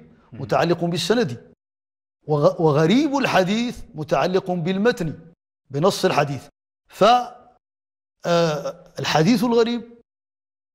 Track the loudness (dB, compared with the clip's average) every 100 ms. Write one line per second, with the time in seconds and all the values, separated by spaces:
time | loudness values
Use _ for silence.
0 | -20 _ _ -14 -2 0 0 0 -2 -4
1 | -2 0 0 -6 -16 _ _ _ _ _
2 | _ _ -4 2 2 2 2 4 4 2
3 | 2 -2 0 0 0 -2 -4 -8 -14 -12
4 | -4 -2 0 -2 -2 -4 -4 0 0 -2
5 | -6 -8 -18 _ _ _ _ 0 0 2
6 | 0 0 -2 -4 -12 _ _ _ _ 2
7 | 4 4 0 -14 _ _ _ _ _ _
8 | _ _ -2 0 0 -2 -8 -12 -18 -10
9 | -2 2 2 2 2 2 2 -2 -10 -20
10 | _ _ _ _ _ _ _